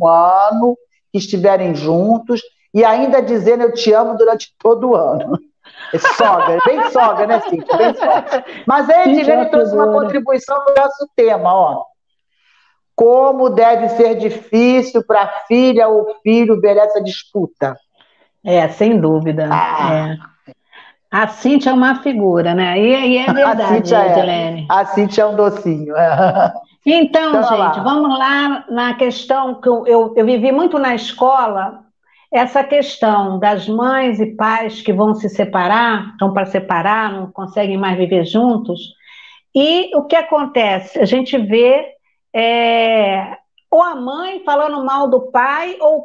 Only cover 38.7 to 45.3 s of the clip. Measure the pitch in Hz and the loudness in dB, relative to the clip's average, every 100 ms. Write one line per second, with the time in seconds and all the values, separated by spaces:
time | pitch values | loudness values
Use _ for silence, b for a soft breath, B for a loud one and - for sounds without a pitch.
38.7 | 175 - - B B B B B 269 294 | -10 -12 -20 B B B B B 0 0
39.7 | 339 370 330 285 330 320 302 277 247 214 | 0 -2 -4 0 0 0 -2 -2 -2 0
40.7 | 190 190 - 202 254 262 269 202 220 247 | -2 -4 -2 0 0 0 -2 0 2 4
41.7 | 269 - - _ _ _ 226 226 233 233 | 2 -2 -14 _ _ _ -4 -2 0 0
42.7 | 233 226 226 202 190 190 - _ _ _ | 0 0 0 0 -2 -6 -14 _ _ _
43.7 | 320 349 285 247 294 370 392 339 285 302 | 0 0 -2 -8 -8 -10 -8 -4 -2 -2
44.7 | 294 262 269 277 254 254 | -4 -4 -2 0 0 0